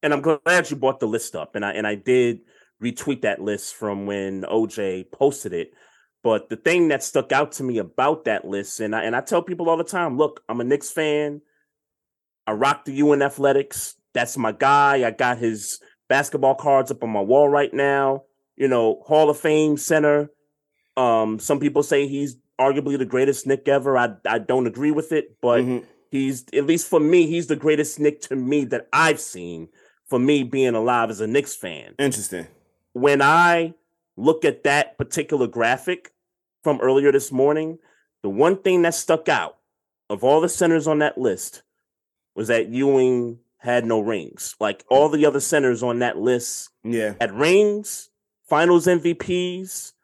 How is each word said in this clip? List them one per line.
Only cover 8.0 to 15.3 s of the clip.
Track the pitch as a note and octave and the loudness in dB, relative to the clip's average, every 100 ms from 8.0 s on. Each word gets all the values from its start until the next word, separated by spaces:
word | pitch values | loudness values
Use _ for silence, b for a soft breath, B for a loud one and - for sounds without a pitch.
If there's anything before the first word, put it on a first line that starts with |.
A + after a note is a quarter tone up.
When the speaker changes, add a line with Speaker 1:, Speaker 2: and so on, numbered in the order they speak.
| C3+ D#3+ C#3+ | -2 0 -2
Speaker 1:
that | G#2 F2+ | -4 -4
list, | G2+ G2+ - | -8 -8 -8
and | A2 G#2 | -6 -4
I, | |
and | E2+ | -4
I | A#2+ | -4
tell | - F3 | -2 -4
people | E3+ E3+ E3 | -4 -6 -2
all | E3 | -2
the | |
time, | E3 F#3+ E3+ B2+ | -2 -4 -4 0
"Look, | D3+ - _ | -2 -2 _
I'm | A#2 | -6
a | |
Knicks | A#2+ C#3+ - | -2 -2 -2
fan. | - D#3 D3+ D3 D3 _ _ _ _ _ _ _ _ _ _ - | -4 -2 -2 -2 -8 _ _ _ _ _ _ _ _ _ _ -8
I | |
rock | G#2+ C#3 D3 - | -2 0 0 -4
the | |
Ewing | C3+ D3 C#3+ | 0 4 4
Athletics. | C#3 C#3 C#3 C#3 C#3 - - - _ | 2 0 2 2 -2 -8 -12 -16 _
That's | B2 A#2+ - | -4 -4 -2
my | A2+ | -4
guy. | G#2+ C3+ C#3+ C#3+ C#3 A#2+ | 0 2 4 4 4 0
I | |
got | - B2 | 0 -2